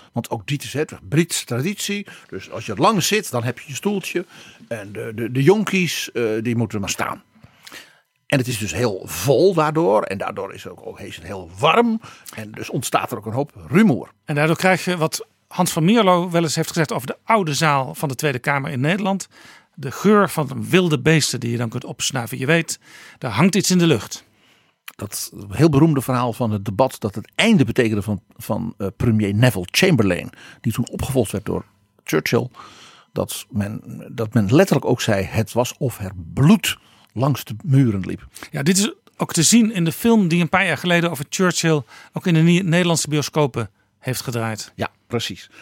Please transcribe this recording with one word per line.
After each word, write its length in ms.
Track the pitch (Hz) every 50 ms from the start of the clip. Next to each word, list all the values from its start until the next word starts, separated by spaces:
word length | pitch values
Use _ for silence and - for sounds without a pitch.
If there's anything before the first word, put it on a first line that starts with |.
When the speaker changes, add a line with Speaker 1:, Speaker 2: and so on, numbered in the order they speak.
| - _ -
Speaker 1:
Want 160 | 120 113 -
ook 180 | 117 113 95
dit 160 | - 143 143 -
is 100 | 113 -
het, 200 | 139 156 - 95 - 85 95
Britse 360 | 139 160 175 - - - -
traditie. 640 | - 123 113 139 196 104 - - - 101 104 101 - - - - _
Dus 220 | - 98 - -
als 140 | - 104 107
je 100 | 110 101
lang 280 | 104 160 208 226 175 -
zit, 280 | - 196 214 - -
dan 120 | 127 120 113
heb 160 | 127 - -
je 60 | -
je 80 | - 131
stoeltje. 500 | - - 202 208 190 - - - 175 175 - - - - - - - 117
En 240 | - 117 110 98 104
de, 200 | 98 110 120 117 110
de, 160 | 113 117 110
de 120 | 127 135 139
jonkies, 680 | 156 202 220 196 - 190 190 175 147 - - - -
eh, 120 | - 120 120 107 110 113
die 140 | 110 123 117
moeten 240 | 120 113 101 110 104
maar 100 | 98 87
staan. 340 | - - - - - - - _ _ _ - - _ _ _ - - - - - _ _ _ _ _ _ _
En 100 | - 147
het 100 | 135 123
is 100 | 127 120
dus 160 | 101 107 92 80
heel 280 | 104 123 113 95 - 87
vol 480 | - - 87 92 139 135 123 170 202 180
daardoor. 500 | 160 151 151 151 160 170 185 214 - -
En 140 | - 98
daardoor 360 | 98 90 - 101 98 95 95 -
is 100 | 107 -
het 80 | 92
ook, 140 | 87 - -
ook, 140 | 98 - -
is 160 | 101 - -
het 100 | - 80
heel 260 | 92 101 95 90 82 87 98
warm. 420 | 123 160 160 240 240 233 220 226 - - - - - - -
En 160 | 110 107 104
dus 180 | 110 - 110 -
ontstaat 420 | - 143 113 - - 101 98 -
er 60 | 123
ook 80 | 101 110
een 80 | 113 107
hoop 180 | 131 151 - - 98 85
rumoer. 440 | 151 131 196 226 190 123 85 - - _ _ _
Speaker 2:
En 100 | - 151
daardoor 220 | 147 156 160 165
krijg 280 | - - 185 185 - -
je 120 | 185 180
wat 280 | 170 156 156 - - - - _ _ _
Hans 240 | _ - - 180 -
van 120 | - 170 156
Mierlo 460 | 185 233 240 208 185 180 175 180 185
wel 120 | 165 170
eens 140 | 170 147 -
heeft 120 | 160 156
gezegd 240 | - - 170 147 -
over 160 | 233 151 -
de 100 | - - - _
oude 300 | - 226 214 185 156 139
zaal 420 | 127 160 151 143 139 131 139 160
van 140 | - 160 143
de 60 | 127
Tweede 240 | - 160 147 127 120
Kamer 320 | - 151 143 139 139 -
in 80 | 143 123
Nederland. 480 | 135 156 190 190 196 190 196 180 - - _ - - - - - _ _ _
De 160 | - 135 131
geur 380 | - - - 202 214 208 196 -
van 400 | - 160 147 123 131 117 107 110
wilde 300 | 139 185 180 170 151 131
beesten 400 | 117 156 160 151 - - - 120
die 120 | 120 117
je 60 | 120
dan 120 | 117 120 113
kunt 160 | 120 123 -
opsnuiven. 520 | - - - - - 139 127 117 110 127
Je 80 | 123 127
weet, 340 | 135 165 170 160 - - - _ - - - - - -
daar 140 | _ - 123
hangt 240 | 98 117 175 196 214
iets 160 | 196 - -
in 60 | 180
de 100 | 180 170
lucht. 360 | 165 135 101 - - - - - _ _ _ _ _ _ _ _ _ _ _ _ - -
Speaker 1:
Dat 360 | - 104 98 - - - - - 90 98 101
heel 200 | 95 92 151 165
beroemde 320 | 139 135 160 165 147 135
verhaal 320 | - - 127 120 127 120 107
van 180 | - 123 110
het 140 | 107 101 101
debat 300 | 104 95 90 131 131 - -
dat 160 | - 104 -
het 160 | 110 - - _
einde 300 | - 180 226 220 160 127
betekende 360 | 117 110 - 120 110 110 101
van, 200 | 101 110 104 - - _ _
van, 380 | - - - 110 98 92 92 -
eh, 100 | - 98 95 -
premier 360 | - - 120 110 107 104 98 101
Neville 340 | 107 127 123 - 95 87 -
Chamberlain. 580 | - - 190 196 156 113 104 95 87 82 - - - - - - - -
Die 120 | - 113 -
toen 140 | - 117
opgevolgd 440 | - - - - - 135 131 107 -
werd 140 | - 95 -
door 200 | 95 90 90 - _ _ _ _ _ _ _ _
Churchill. 460 | - - - - - 123 117 123 123 - - - - - - - - - - _ _ -
Dat 320 | 98 95 - - - - -
men, 320 | 135 104 101 104 104 - - - 123 - - -
dat 220 | 127 123 110 107 -
men 220 | 117 101 98 127
letterlijk 300 | 165 196 - 165 135 -
ook 160 | - 127 -
zei, 220 | - 117 104 98 92
"Het 280 | - - 107 107 -
was 260 | - 113 123 - -
of 220 | - 147 120 - -
er 120 | 95 92 92 90 85 82 85
bloed 440 | 120 135 165 226 170 - - - - _ _ _ _ _ _ -
langs 300 | 107 131 147 127 - -
de 120 | - 110 104 -
muren 420 | 160 135 135 135 113 98 95 90
liep." 220 | 90 92 - - - - - - -
Speaker 2:
Ja, 120 | - 143 135
dit 140 | 175 196
is 160 | 190 202 320 - - _ _ _
ook 160 | - 175 - -
te 100 | 170 151
zien 280 | - 220 240 220 220
in 140 | 226 180 170
de 60 | 165
film 360 | - - - 233 226 220 190
die 140 | 160 170 175
een 80 | 170 -
paar 160 | - 185 196
jaar 120 | 180 233
geleden 340 | - - 180 175 170 170 170
over 140 | 165 131 143 -
Churchill 520 | - - 190 180 - - - 165 160 147 - - - - - - -
ook 140 | 165 -
in 60 | 185 165
de 80 | 156
Ni-, 220 | 160 170 175 175 196
Nederlandse 460 | 165 160 180 180 175 165 - - 143
bioscopen 600 | 151 151 139 - - 160 147 127 - 123 110 - _ _ _ _ _ _
heeft 220 | - 127 123 -
gedraaid. 500 | - 135 117 117 113 113 110 101 - - _
Speaker 1:
Ja, 140 | - - - _ _ _
precies. 420 | - 120 113 - - 95 - - - _ -